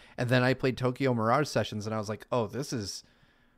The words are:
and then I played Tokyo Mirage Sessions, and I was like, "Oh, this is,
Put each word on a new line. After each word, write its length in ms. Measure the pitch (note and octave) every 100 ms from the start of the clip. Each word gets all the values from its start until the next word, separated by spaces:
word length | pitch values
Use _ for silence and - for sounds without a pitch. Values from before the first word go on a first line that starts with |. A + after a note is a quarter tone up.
| - -
and 120 | B2
then 140 | B2+
I 120 | B2+
played 220 | C3 C3 B2
Tokyo 340 | B2+ B2+ C3+
Mirage 340 | A#2+ A2 C3 D3+
Sessions, 360 | B2 G#2+ G#2+ G#2
and 80 |
I 40 | A2
was 100 | G#2
like, 180 | G#2+ -
"Oh, 140 | B2+ G#2+
this 260 | A2+ D3
is, 320 | C3 G2 - - _ _ _ _